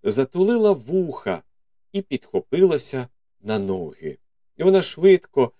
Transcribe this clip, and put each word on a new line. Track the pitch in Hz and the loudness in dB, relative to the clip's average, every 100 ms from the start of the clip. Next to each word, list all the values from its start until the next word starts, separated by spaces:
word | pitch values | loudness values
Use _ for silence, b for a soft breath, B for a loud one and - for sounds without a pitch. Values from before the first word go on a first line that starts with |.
затулила | 101 107 131 175 196 240 214 | -4 -2 -2 0 0 2 2
вуха | 160 113 190 170 - 101 82 _ _ _ _ _ | 0 -2 -4 -4 -6 -6 -8 _ _ _ _ _
і | 196 | -10
підхопилася | - 135 - - - 160 185 147 - 135 123 _ _ _ | -6 -8 -6 -8 -4 2 2 2 -4 -10 -10 _ _ _
на | 101 107 | -6 -4
ноги. | 98 95 80 - 78 69 _ _ _ - | -2 -6 -6 -12 -14 -14 _ _ _ -2
Вона | 175 190 | 2 2
швидко | - - 185 180 - - 123 _ | 0 0 4 4 2 -2 -2 _